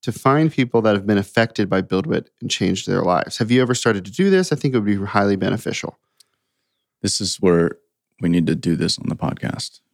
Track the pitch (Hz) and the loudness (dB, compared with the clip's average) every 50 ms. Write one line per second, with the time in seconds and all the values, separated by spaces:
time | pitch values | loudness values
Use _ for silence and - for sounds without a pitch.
0 | - - 113 - - 135 139 151 160 160 - - 131 120 - 117 110 110 104 101 | -6 -6 -8 0 2 2 4 4 2 2 2 0 -2 2 2 2 4 4 2 2
1 | 95 104 107 98 98 - - 117 113 117 - - 104 92 98 95 92 - 95 95 | 2 2 0 0 0 0 0 0 0 0 0 -4 -2 0 0 -2 0 0 -2 -2
2 | - - 90 87 - _ _ _ - - - - 101 92 92 92 - 98 98 95 | -2 -2 -4 -4 -4 _ _ _ -8 -6 -4 -2 0 0 0 -2 -2 -4 -2 0
3 | - 85 90 76 - - - - 110 107 120 127 127 120 127 - - 117 107 98 | 0 2 0 0 0 -4 -4 -4 0 2 4 2 4 2 0 0 0 0 0 0
4 | 90 95 95 - 190 196 190 185 185 - 147 143 - 143 127 117 104 104 104 98 | -4 -8 -2 0 2 4 4 4 2 0 -2 -2 -2 0 0 2 2 2 0 0
5 | 98 92 - 104 101 101 101 95 90 - - 120 - - - - - - _ _ | -2 -2 0 0 2 2 2 0 0 -2 -2 -2 -4 -6 -6 -6 -10 -10 _ _
6 | _ _ _ _ _ _ _ _ _ _ _ _ _ _ _ _ _ _ _ _ | _ _ _ _ _ _ _ _ _ _ _ _ _ _ _ _ _ _ _ _
7 | - - - - 104 92 - - - 92 87 85 85 85 - _ _ _ _ _ | -6 -4 -4 -4 -4 -6 -4 0 2 4 4 4 4 2 0 _ _ _ _ _
8 | _ _ _ _ - 85 85 87 82 - 76 64 - 87 82 - 71 - - - | _ _ _ _ -2 2 2 2 2 2 0 -2 0 -2 -2 0 0 -2 -4 -4
9 | - - 80 - - - - - - - - - - - _ - _ _ | -4 -6 -6 -4 -4 -6 -6 -6 -8 -8 -8 -8 -10 -14 _ -20 _ _